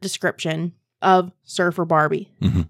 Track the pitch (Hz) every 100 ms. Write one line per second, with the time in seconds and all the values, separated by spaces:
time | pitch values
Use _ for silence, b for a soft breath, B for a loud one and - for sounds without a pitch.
0 | 190 - 180 - 165 160 170 - _ -
1 | 185 185 180 - - - 175 170 165 160
2 | 151 156 - - - 92 80